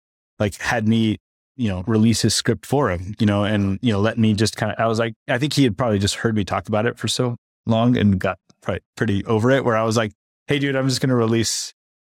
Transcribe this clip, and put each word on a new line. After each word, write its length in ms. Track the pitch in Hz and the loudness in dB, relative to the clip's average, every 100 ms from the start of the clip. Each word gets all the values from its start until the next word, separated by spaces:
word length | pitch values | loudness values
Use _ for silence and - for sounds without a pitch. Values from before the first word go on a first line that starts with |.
| _ _ _ - | _ _ _ -4
like, 220 | 104 - | -4 -2
had 260 | - 123 107 | -4 -2 0
me, 300 | 113 110 104 _ _ _ - | 2 2 -2 _ _ _ -6
you 100 | 113 | -4
know, 160 | 92 92 | -4 0
release 340 | 110 113 110 | 2 4 4
his 140 | 113 | 2
script 320 | - - 107 - | 0 0 -2 0
for 240 | 139 127 | 0 2
him, 240 | 87 92 107 | -2 -6 -2
you 60 | |
know, 180 | 107 101 | 0 2
and, 360 | 104 107 98 95 | 0 0 0 -2
you 100 | 127 | 0
know, 80 | 101 | 0
let 200 | 107 117 | 0 2
me 160 | 110 | 2
just 240 | 101 110 - | 2 0 -2
kinda, 160 | 107 - | -4 -2
I 80 | 113 | -2
was 120 | 110 | 0
like, 160 | 117 107 - | -4 -6 -6
I 120 | 127 | -2
think 160 | 147 | -2
he 100 | 147 | 2
had 140 | 131 95 | 2 2
probably 200 | 123 101 | 0 0
just 180 | 101 - | 0 -2
heard 200 | 117 107 | -2 -2
me 80 | |
talk 240 | 92 95 - | -2 -4 -2
about 160 | 107 | -2
it 140 | 117 - | -2 -4
for 100 | 110 | -4
so 280 | - 123 120 _ _ | -2 -4 -6 _ _
long 320 | - 113 123 120 | -2 2 2 4
and 220 | 104 95 | 2 2
got 200 | 95 90 _ _ | 0 -6 _ _
pri-, 200 | - 87 - | -8 -8 -8
pretty 300 | - 110 101 | -6 -2 -2
over 260 | - 110 120 | 0 0 2
it, 140 | 135 | 2
where 100 | 120 | 2
I 80 | 110 | 0
was 140 | 113 110 | 0 0
like, 160 | 110 - _ _ - | -2 -6 _ _ -4
"Hey, 100 | 147 | -2
dude, 180 | 139 135 | -2 -2
I'm 100 | 131 | -2
just 140 | 123 | 0
gonna 160 | 135 123 | 0 2
release, 560 | 113 117 113 - - - _ _ | 2 2 0 -4 -8 -14 _ _